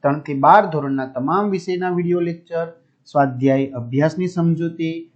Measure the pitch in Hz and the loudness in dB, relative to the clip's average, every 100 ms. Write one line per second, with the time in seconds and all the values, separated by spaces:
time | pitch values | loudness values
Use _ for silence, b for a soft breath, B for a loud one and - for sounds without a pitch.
0 | 143 147 147 143 143 190 202 156 139 135 | 0 -2 -4 2 6 6 6 -2 -4 -4
1 | 131 - 139 180 208 190 180 180 180 175 | -6 -6 -2 0 0 -2 -4 -4 -2 -2
2 | 175 175 170 170 _ 165 165 - _ _ | 0 0 -2 -6 _ -6 -6 -10 _ _
3 | _ 151 139 127 135 135 135 127 117 127 | _ 0 0 2 2 2 0 -6 -4 0
4 | 156 156 180 180 170 165 170 170 165 165 | 0 0 -4 0 0 2 -2 -4 -6 -6
5 | 165 | -12